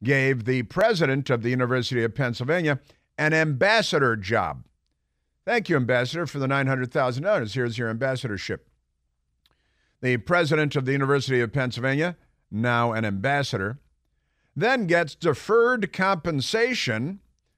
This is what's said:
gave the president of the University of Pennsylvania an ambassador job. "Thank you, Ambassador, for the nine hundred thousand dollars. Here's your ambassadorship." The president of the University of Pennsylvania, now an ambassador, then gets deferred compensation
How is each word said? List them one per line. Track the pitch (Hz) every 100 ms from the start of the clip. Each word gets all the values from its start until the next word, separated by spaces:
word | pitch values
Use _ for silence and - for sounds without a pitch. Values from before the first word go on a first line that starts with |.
gave | 117 139 135 127
the | 110 127
president | 113 180 220 185 143 139 135
of | 117
the | 117
University | 127 123 127 117 123
of | 113
Pennsylvania | 131 123 117 127 175 156 139 _ _ _ -
an | 151
ambassador | 160 160 131 196 226 - 160 131 113
job. | 92 113 85 64 - _ _ _ _ _ _ _
"Thank | - 233 180
you, | 147
Ambassador, | 123 123 123 165 160
for | 143
the | 131
nine | 139 135
hundred | 131 127
thousand | 151 127 123
dollars. | 185 196 107
Here's | 123 120 113
your | 117
ambassadorship." | 113 131 127 117 98 - 87 _ _ _ _ _ _ _ _ _ _ _ _ _ -
The | 127 120
president | - 175 151 156 147 147
of |
the | 131
University | 139 139 139 131 123
of | 117
Pennsylvania, | 139 127 117 131 139 175 170 _ _ _
now | 104 120 117 117
an | 110 107
ambassador, | 98 127 143 139 110 98 135 _ _ _ _ _ _ _
then | 139 220 269 175
gets | 170 160
deferred | - 160 135 - 226 240 247 202
compensation | - 190 185 175 147 - 220 247 247 127 110 143 196 _ _ _